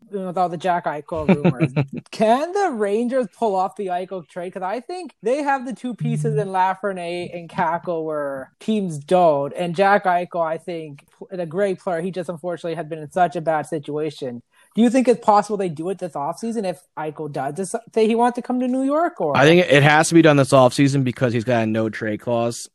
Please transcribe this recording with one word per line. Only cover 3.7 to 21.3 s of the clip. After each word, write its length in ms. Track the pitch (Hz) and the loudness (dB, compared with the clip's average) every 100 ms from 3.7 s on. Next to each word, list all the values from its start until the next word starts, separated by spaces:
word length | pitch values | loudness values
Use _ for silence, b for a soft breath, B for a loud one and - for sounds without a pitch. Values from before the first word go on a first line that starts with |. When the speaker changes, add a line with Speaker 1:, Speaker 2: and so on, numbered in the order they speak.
Speaker 1:
the 120 | - 190 | -4 -6
Eichel 400 | 180 185 190 147 | -6 -6 -10 -12
trade? 260 | 180 180 | -10 -10
'Cause 80 | 190 | -8
I 200 | 180 240 | -8 -8
think 340 | - 359 311 _ | -8 -12 -12 _
they 180 | 214 294 | -2 -2
have 240 | 285 269 | 0 -2
the 80 | 254 | -4
two 220 | 202 247 | -8 -8
pieces 420 | 214 233 233 226 214 | -6 -4 -2 -2 -2
in 120 | 196 | -2
Lafreniere 880 | 185 185 185 202 185 170 175 175 | 0 0 0 -6 -6 -6 -6 -8
and 140 | 175 165 | -12 -10
Kakko 540 | - 175 170 180 165 | -2 -2 -2 -4 -4
where 480 | 156 151 143 135 131 _ | -4 -4 -6 -8 -12 _
teams 400 | - 214 185 147 | -4 -2 -4 -6
don't. 520 | 143 180 170 143 143 | 2 4 6 4 -2
And 220 | 160 175 | -4 -4
Jack 280 | 165 196 202 | 2 4 4
Eichel, 420 | 185 175 175 175 | 2 0 -2 -4
I 140 | 160 165 | -4 -4
think, 480 | 185 165 156 139 _ - 190 | -8 -10 -10 -16 _ -20 -12
is 80 | 180 | -8
a 60 | 170 | -6
great 320 | 180 202 180 | -2 0 -2
player. 220 | 190 165 | -4 -4
He 100 | 185 | -4
just 180 | 180 170 | -6 -8
unfortunately 460 | 170 180 165 170 | -8 -8 -6 -6
has 100 | 165 | -6
been 140 | 151 160 | -8 -10
in 120 | 147 | -4
such 240 | 185 175 | 0 0
a 60 | 175 | 0
bad 240 | 160 156 | -2 -2
situation. 800 | 143 160 143 151 156 - 127 120 _ b b | -2 -6 -6 -4 -6 -6 -10 -10 _ b b
Do 80 | 208 | 2
you 80 | 240 | 4
think 160 | 262 247 | 4 2
it's 180 | 233 | 2
possible 320 | 220 208 208 202 | 4 4 2 -2
they 100 | 185 | -4
do 220 | 151 175 | -4 -8
it 80 | 190 | -6
this 160 | 175 | -8
offseason 500 | 147 147 - 226 226 | -6 -6 -6 -6 -4
if 160 | 185 151 _ | -4 -6 _
Eichel 360 | - 156 151 151 | -10 -10 -8 -8
does 240 | 151 165 | -6 -6
dec-, 240 | 151 190 226 - | -6 -6 -8 -4
say 140 | 226 208 | 0 2
he 60 | |
wants 220 | 233 247 | 4 2
to 80 | 240 | 0
come 160 | - 247 | -4 -2
to 80 | 254 | 0
New 160 | 262 | 0
York? 360 | 269 302 349 - | 0 0 -2 -2
Or 160 | 156 | 0
Speaker 2:
I 80 | 131 | 4
think 220 | 147 180 - | 6 6 6
it 140 | 143 | 6
has 280 | 147 151 160 | 6 4 6
to 40 | |
be 80 | 165 | 6
done 160 | 156 143 | 8 6
this 140 | 131 | 6
offseason 520 | 135 123 - 139 139 | 6 6 6 2 2
because 300 | 123 - 127 | -2 0 -2